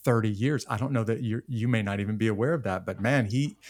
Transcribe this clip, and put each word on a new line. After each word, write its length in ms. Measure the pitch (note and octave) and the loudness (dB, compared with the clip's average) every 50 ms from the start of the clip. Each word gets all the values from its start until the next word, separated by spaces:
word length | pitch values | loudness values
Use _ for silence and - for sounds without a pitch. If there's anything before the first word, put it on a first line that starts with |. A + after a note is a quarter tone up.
| - | 0
thirty 280 | C3 A#2+ A2+ A2 G#2+ | 2 4 4 4 2
years. 360 | G2+ G2 A#2 C#3 D3+ C3 - - | 0 0 0 0 0 0 -2 -2
I 100 | A#2 G#2+ | -2 -2
don't 140 | B2+ C#3 C#3 | -2 0 0
know 120 | A#2 A2 | 0 0
that 180 | A2 A2+ - B2 | 0 -2 -2 -2
you, 200 | G#2+ A2 A#2 - | -2 -4 -4 -6
you 220 | - B2 A2 A2+ B2 | -6 -4 -2 0 2
may 140 | A#2+ A2+ G2+ | 2 2 0
not 180 | G2+ G2+ G2+ | 0 -2 -2
even 160 | G2+ G#2 A2 | -2 -2 -2
be 100 | G#2 A2 | 0 0
aware 280 | A2 G#2 G2 A#2+ D3 E3+ | 0 2 2 0 0 0
of 100 | D3+ G#2+ | 0 -2
that, 200 | G2 F#2 F#2 - | -2 -4 -2 -4
but 160 | - F#2+ F#2+ | -6 -4 -2
man, 260 | G2 A#2+ C#3+ C3+ A2+ | 0 2 4 4 2
he, 300 | G2 A2 C3 C#3+ - - - - | 2 0 0 0 -2 -4 -10 -18